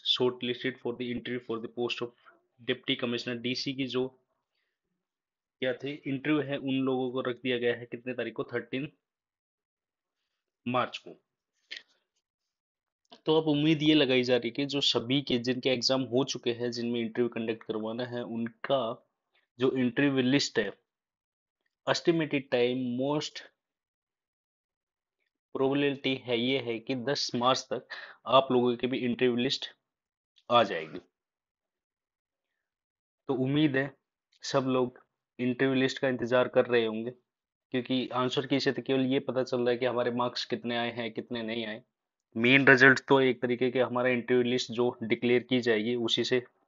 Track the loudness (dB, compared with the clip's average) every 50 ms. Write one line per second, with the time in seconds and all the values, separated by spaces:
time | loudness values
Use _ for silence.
0 | -2 -2 0 2 2 0 0 -2 -4 -6 -6 -4 -4 -6 -6 -6 -8 -8 -6 -6
1 | -6 -6 -6 -8 -6 -8 -8 -8 -6 -6 -8 -8 -8 -10 -6 -4 -4 -4 -4 -6
2 | -8 -10 -12 _ _ -20 _ _ _ _ _ _ -6 -4 -4 -4 -2 -4 -2 -2
3 | -2 -4 -4 -4 -4 -6 -8 -6 -6 -6 -6 -4 -6 -6 -6 -6 -6 -4 -2 -4
4 | -4 -4 -8 _ _ _ _ _ _ _ _ _ _ _ _ _ _ _ _ _
5 | _ _ _ _ _ _ _ _ _ _ _ _ -4 -4 -4 -4 -8 -10 -10 -8
6 | -6 -6 -6 -4 -2 0 0 0 0 -2 -6 -6 -4 -2 -2 0 0 0 0 0
7 | -2 -2 -4 -4 -4 -4 -6 -4 -4 -4 -2 0 0 0 -2 -2 -6 -12 -12 -10
8 | -8 -8 -6 -4 -6 -6 -6 -6 -8 -6 -6 -8 -6 -6 -6 -8 -8 -8 -12 _
9 | _ _ _ _ _ _ _ _ _ _ _ _ _ _ _ _ _ _ _ _
10 | _ _ _ _ _ _ _ _ _ _ _ _ _ -4 -2 -2 -2 -2 -6 -14
11 | -16 -18 -20 -20 _ _ _ _ _ _ _ _ _ _ -18 -18 -18 _ _ _
12 | _ _ _ _ _ _ _ _ _ _ _ _ _ _ _ _ _ _ _ _
13 | _ _ -20 -6 _ 2 2 4 4 2 2 2 4 2 2 4 4 4 6 6
14 | 4 4 4 2 4 2 2 2 0 -2 -4 -4 -4 -4 -2 0 0 2 0 0
15 | 0 0 -2 -2 0 0 -2 0 0 -2 -2 0 0 0 0 0 0 0 0 0
16 | -2 0 0 0 0 0 -4 -4 -4 -4 -4 -2 -4 -6 -4 -4 -4 -4 -2 -4
17 | -4 -4 -2 -2 -2 -2 -2 -4 -4 -4 -6 -6 -8 -8 -6 -6 -6 -6 -6 -6
18 | -8 -6 -6 -8 -8 -6 -6 -6 -6 -6 -8 _ -4 -2 -2 -2 -2 -4 -6 -10
19 | _ _ _ _ _ _ _ _ _ _ _ 0 0 0 2 2 0 0 2 2
20 | 2 2 2 2 2 4 2 2 0 0 0 -2 -2 -2 -6 _ _ _ _ _
21 | _ _ _ _ _ _ _ _ _ _ _ _ _ _ _ _ _ -2 -2 2
22 | 2 2 2 2 0 0 -2 -4 -2 0 2 2 2 2 0 -2 -4 -4 -4 -2
23 | -2 -2 -2 -2 -4 -6 -10 -14 -16 -18 _ _ _ _ _ _ _ _ _ _
24 | _ _ _ _ _ _ _ _ _ _ _ _ _ _ _ _ _ _ _ _
25 | _ _ _ _ _ _ _ _ _ _ -4 -2 -2 0 0 0 0 0 -2 -2
26 | -2 -4 -4 -4 -2 -2 -2 0 0 0 0 -2 -2 -4 -6 -6 -6 -6 -6 -4
27 | -4 -4 -4 -4 -4 -4 -2 0 2 2 2 2 -2 -6 -8 -8 -8 _ -16 -16
28 | -16 -18 -20 -14 _ 4 4 4 6 6 4 4 4 2 2 0 -2 -2 -2 -2
29 | -2 -4 0 2 2 2 2 2 0 -2 -2 -4 -6 -12 -14 _ _ _ _ _
30 | _ _ _ _ _ _ _ _ _ 2 4 4 4 4 0 -4 -6 -8 -12 -14
31 | -16 _ _ _ _ _ _ _ _ _ _ _ _ _ _ _ _ _ _ _
32 | _ _ _ _ _ _ _ _ _ _ _ _ _ _ _ _ _ _ _ _
33 | _ _ _ _ _ -4 -2 -2 0 0 2 2 2 2 2 0 -2 -2 -8 _
34 | _ _ _ _ _ _ _ _ -8 -2 0 0 0 2 2 2 0 0 -4 -12
35 | _ _ _ _ _ _ _ -4 -2 -2 0 0 0 2 2 2 2 0 0 -2
36 | -2 -2 -2 -2 0 2 2 2 2 4 2 2 2 4 2 2 2 0 -2 -4
37 | -8 -8 -10 -14 _ _ _ _ _ _ _ _ _ _ -6 -6 -2 -2 -2 -2
38 | -2 -2 -2 -2 -2 0 -2 -4 -2 0 -2 0 0 0 -2 -2 -2 -2 0 0
39 | 0 0 0 0 -2 -2 -2 -2 -2 -2 -2 0 0 0 0 0 -2 -2 0 0
40 | -2 0 0 -2 -2 -2 -4 -6 -6 -4 -6 -6 -4 -4 -4 -2 -4 -4 -4 -6
41 | -8 -6 -8 -8 -8 -6 -8 -6 -6 -4 -4 -6 -6 -6 -8 -10 -14 _ _ _
42 | _ _ _ _ _ _ -2 2 6 6 6 8 8 8 8 10 10 8 8 6
43 | 4 4 4 6 6 4 2 0 -2 -2 0 0 0 0 2 0 0 0 0 0
44 | 0 2 0 0 0 2 2 4 4 2 0 0 -2 -2 -2 0 0 0 0 -4
45 | -2 -2 -2 0 2 2 2 2 2 2 0 2 2 2 2 2 0 -2 -2 -2
46 | 0 0 0 0 0 0 0 0 -2 -4 _ _ _